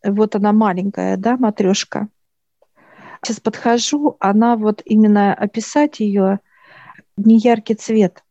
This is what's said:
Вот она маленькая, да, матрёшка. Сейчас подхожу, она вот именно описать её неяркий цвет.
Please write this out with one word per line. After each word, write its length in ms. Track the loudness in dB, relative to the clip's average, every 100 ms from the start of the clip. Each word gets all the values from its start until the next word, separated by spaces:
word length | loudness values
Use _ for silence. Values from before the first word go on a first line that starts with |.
Вот 320 | -4 -2 -2 0
она 180 | 2
маленькая, 640 | 2 2 -2 -6 -6 -4 -2
да, 200 | -2 -2
матрёшка. 720 | -2 0 -2 -2 -4 -10 -10 _ _ _ _ _ _ _ _ _ -20 -16
Сейчас 160 | -12 -6
подхожу, 760 | -6 -4 -2 -2 -2 -2 -4 -2
она 360 | -2 2 2 0
вот 260 | -2 -4 -2
именно 480 | 2 4 4 2
описать 680 | 0 -4 -6 -4 -2 -2 -2
её 380 | -2 0 0 -2 _ _ _ -20 -20 -20 _ -2
неяркий 580 | 4 4 4 0 -2 -6
цвет. 480 | -2 0 0 _ _